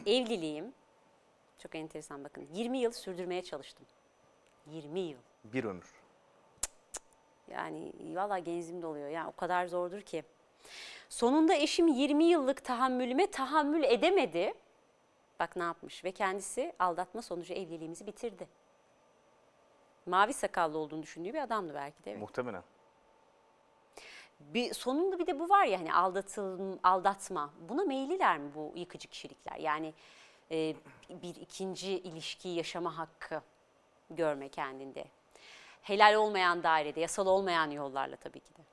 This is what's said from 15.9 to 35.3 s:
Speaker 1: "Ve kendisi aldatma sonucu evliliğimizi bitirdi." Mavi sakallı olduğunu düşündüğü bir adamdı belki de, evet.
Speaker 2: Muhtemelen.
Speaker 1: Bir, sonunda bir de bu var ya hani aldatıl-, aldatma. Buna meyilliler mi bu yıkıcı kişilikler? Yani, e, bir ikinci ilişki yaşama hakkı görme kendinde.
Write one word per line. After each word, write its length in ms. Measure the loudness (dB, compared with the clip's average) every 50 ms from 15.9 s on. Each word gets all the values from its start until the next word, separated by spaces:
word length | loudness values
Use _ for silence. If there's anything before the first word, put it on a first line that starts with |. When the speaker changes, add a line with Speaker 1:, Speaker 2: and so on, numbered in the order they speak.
| -14 -8 -8
Speaker 1:
"Ve 80 | -6
kendisi 600 | -2 0 0 0 0 -2 -6 -6 -4 -4 -4 -4 -2 0
aldatma 440 | 0 0 0 -2 -6 -6 -8 -12
sonucu 320 | -8 -8 -8 -8 -8 -8 -8
evliliğimizi 520 | -8 -6 -8 -10 -10 -10 -10 -12 -12 -12
bitirdi." 420 | -14 -12 -8 -10 -10 -10 -10 -18 -18 _ _ _ _ _ _ _ _ _ _ _ _ _ _ _ _ _ _ _ _ _ _ _ _ _ _ _ _ _ _ -6
Mavi 260 | 2 4 4 4 4
sakallı 460 | 2 -2 -4 -2 0 2 0 2 0 -2
olduğunu 240 | -4 -4 -6 -10
düşündüğü 300 | -10 -10 -10 -10 -8 -6 -4
bir 80 | -4
adamdı 320 | -4 -2 -2 -2 -2 -4 -8
belki 300 | -8 -10 -10 -12 _ -14
de, 60 | -12
evet. 100 | -10 -10
Speaker 2:
Muhtemelen. 420 | -10 -8 -6 -6 -4 -4 -6 -10 -12 -14 _ _ _ _ _ _ _ _ _ _ _ _ _ _ _ _ _ _ _ _ _ _ _ _ -20 -20 -20 -20 -20 -20 -20 -20 _ _
Speaker 1:
Bir, 340 | -14 -4 -2 -2 -2 -2 -4
sonunda 440 | -4 -4 -2 0 2 0 0 0 -2
bir 80 | -2
de 120 | -2 -2 -2
bu 100 | 2 4
var 160 | 6 6 6
ya 140 | 4 2 0
hani 160 | 0 2 4
aldatıl-, 840 | 4 4 4 2 -2 -4 -4 -6 -6 -4 -4 -4 -6 -6 -6 -4 2
aldatma. 680 | 4 4 4 6 4 2 0 0 -8 -8 -6 -6 -6 -6 -10 -16 -10 -6
Buna 160 | -2 0 0
meyilliler 540 | 0 0 -2 -2 -2 0 4 4 4 4 2
mi 120 | -2 -8 -8
bu 180 | -8 -10 -8 -8
yıkıcı 320 | -10 -12 -12 -12 -18 -16 -16
kişilikler? 480 | -16 -16 -16 -16 -18 _ -14 -12 -10
Yani, 380 | -4 -2 -2 -2 -2 -2 -8 -10 -14 -20 -20 -20 -20 -20 -20 -20 _ _ -4
e, 240 | -2 0 0 -2 -4 -6 -12 -20 -20 -20 -20 -18
bir 240 | -16 -12 -12 -12 -12
ikinci 580 | -12 -16 -16 -10 -8 -6 -6 -6 -6 -4 -4 -4 -4
ilişki 500 | -4 -8 -12 -10 -10 -10 -12 -10 -8 -4
yaşama 500 | -4 -4 -4 -4 -6 -4 -4 -4 -4 -6
hakkı 440 | -10 -10 _ -14 -10 -8 -8 -8 -8 _ _ _ _ _ _ _ _ _ _ _ _ -10
görme 380 | -2 0 0 0 0 -2 -6 -10
kendinde. 560 | -6 -6 -6 -6 -6 -10 -12 -12 -12 -12 -14 -14 _ _ _ _